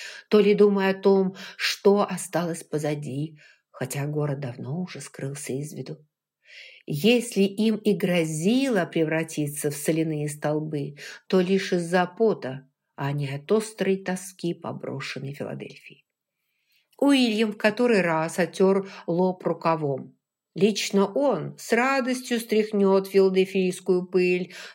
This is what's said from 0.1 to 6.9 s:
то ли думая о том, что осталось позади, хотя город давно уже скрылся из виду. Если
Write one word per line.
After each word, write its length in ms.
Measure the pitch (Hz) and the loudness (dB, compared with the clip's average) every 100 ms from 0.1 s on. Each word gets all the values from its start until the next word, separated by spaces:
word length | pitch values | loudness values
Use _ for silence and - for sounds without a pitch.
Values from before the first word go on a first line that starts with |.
| - - | -16 2
то 100 | 208 | 4
ли 140 | 202 | 6
думая 380 | 190 208 196 190 | 6 6 4 2
о 100 | 190 | 2
том, 340 | 196 196 190 - - - | 4 4 2 -2 -14 -6
что 440 | - - 202 202 | -6 2 4 4
осталось 640 | - 180 - 160 175 196 | 2 -4 -4 -4 -2 -6
позади, 720 | - 151 147 147 147 131 156 151 - _ _ | -6 -4 -4 -4 -6 -6 -8 -10 -20 _ _
хотя 360 | - - 139 143 | -10 -8 -6 -4
город 320 | 147 147 139 | -2 -2 -4
давно 420 | 135 120 120 170 | -8 -10 -8 -6
уже 200 | 180 139 | -8 -10
скрылся 500 | - - 135 143 - | -16 -10 -10 -8 -8
из 220 | 131 151 | -8 -8
виду. 240 | - 131 151 _ _ _ _ _ - - - | -10 -12 -14 _ _ _ _ _ -20 -20 -16
Если 580 | - | -8